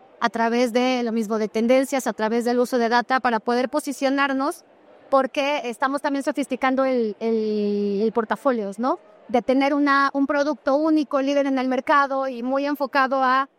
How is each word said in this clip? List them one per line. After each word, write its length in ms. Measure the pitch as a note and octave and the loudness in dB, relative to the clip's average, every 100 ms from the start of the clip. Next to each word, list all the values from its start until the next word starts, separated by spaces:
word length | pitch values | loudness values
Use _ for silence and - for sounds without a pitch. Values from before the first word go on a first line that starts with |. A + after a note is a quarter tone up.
| - - | -12 -4
A 80 | A3+ | -2
través 440 | A3+ A3+ A#3+ B3+ | 0 0 2 0
de 300 | A#3 B3+ B3+ | 0 0 0
lo 80 | A#3 | -2
mismo 260 | A3+ G#3 A3 | -2 -2 -2
de 100 | G#3+ | -2
tendencias, 580 | A3 A#3 C4 C4+ C4+ A#3+ | 0 2 2 2 -2 -4
a 60 | |
través 320 | G#3+ G#3+ A#3 | -2 -2 0
del 140 | A#3 B3 | 0 0
uso 200 | B3 B3+ | 0 0
de 100 | A3+ | 2
data 320 | A#3+ A#3 C4 | 0 0 0
para 180 | B3 A3+ | 0 -2
poder 300 | A#3+ A#3+ B3+ | 0 0 0
posicionarnos, 960 | D4+ C#4+ C4 C4+ C#4 C#4 C4+ C#4+ - - _ - - - | -2 -4 -2 -2 0 0 0 -2 -6 -12 _ -20 -20 0
porque 520 | C4+ C4 D4+ C#4 D4 | 2 2 -2 -2 -2
estamos 380 | A#3+ A3+ C4+ C#4 | -4 -4 -2 -2
también 220 | D4 C#4 | -2 -2
sofisticando 600 | C#4+ D4 C4 A#3+ C4 C4 | -2 -4 -4 -2 0 2
el, 320 | C4 B3+ A3 - | 2 0 -2 -2
el, 800 | A3+ A3+ G#3+ G#3+ G#3 G3+ G3+ G3 | -2 -2 0 -2 0 0 -2 0
el 100 | A3 | 0
portafolios, 680 | A#3 - G#3 C#4 A#3+ G3+ G3 | 0 -2 -2 0 -2 -4 -4
¿no? 180 | B3 F4+ - - - | -4 -4 -8 -20 -4
De 140 | A#3+ | -2
tener 320 | - C4 C#4 | 2 2 2
una, 360 | C#4+ C#4+ C#4 C#4 | 2 2 2 2
un 140 | C#4 C#4 | 0 0
producto 480 | D4 C#4+ C4+ - | 0 -2 -2 0
único, 480 | C#4 D#4+ D#4 C#4+ C#4+ | 0 2 2 0 0
líder 240 | C4+ C#4+ C#4 | 0 0 0
en 120 | C4+ | 0
el 100 | C4 | 0
mercado 600 | C4 - C#4+ C#4 C4+ C4+ | -2 2 2 2 0 -4
y 140 | A#3+ | -4
muy 240 | B3 C#4 C#4+ | -4 -2 -2
enfocado 560 | D4 C#4 C#4+ C4 C4+ | -2 -2 0 0 2
a 260 | B3+ C4 C#4 | 2 0 -2